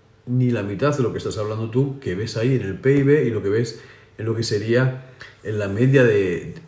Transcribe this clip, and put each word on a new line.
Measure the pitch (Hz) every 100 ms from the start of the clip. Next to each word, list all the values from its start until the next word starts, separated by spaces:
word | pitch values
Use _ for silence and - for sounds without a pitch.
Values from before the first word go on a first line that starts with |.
| _ _ -
ni | 127 123
la | 113
mitad | 101 98 143 135
de |
lo | 110
que | 90
estás | 104 98
hablando | 107 110 113
tú, | 123 139 135
que | - 90
ves | 110 110
ahí | 123 127
en |
el | 98 90
pib | 135 143 139
y | 151 123
lo | 107
que | 98
ves ... | 110 120 - - - - -
en | 107
lo | 113
que |
sería | 110 104 110 120 131 - - - - -
en | - 107
la | 101
media | 104 131 135
de | 120 101 95 82 80 -